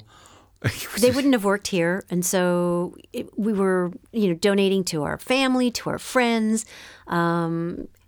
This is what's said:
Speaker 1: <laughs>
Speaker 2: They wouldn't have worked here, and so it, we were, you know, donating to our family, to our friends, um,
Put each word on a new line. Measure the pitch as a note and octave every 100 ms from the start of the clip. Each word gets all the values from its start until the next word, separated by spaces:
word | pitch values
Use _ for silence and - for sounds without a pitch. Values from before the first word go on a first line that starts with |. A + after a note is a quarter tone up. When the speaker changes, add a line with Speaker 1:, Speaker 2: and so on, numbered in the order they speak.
| - - - - _ -
Speaker 1:
<laughs> | - - - G3+
Speaker 2:
They | B3
wouldn't | B3+ C#4
have | A#3+
worked | G3 G3+ -
here, | F#3 E3 F#3+ -
and | F3+
so | F3 F#3 F3+ F3 F3 F3 F3 - -
it, | A#3+ - -
we | G#3+
were, | G3 F#3+ F#3 F3 - _
you | A#3 G3
know, |
donating | E3 G3+ G3 G3 G3
to | F3+ D#3
our | D3 D3
family, | - C4 C4 B3+ B3
to | - -
our | -
friends, | - C4 A#3+ A3+ G#3+ A3 - - - - -
um, | E3+ E3+ E3+ E3 E3 E3+ - - _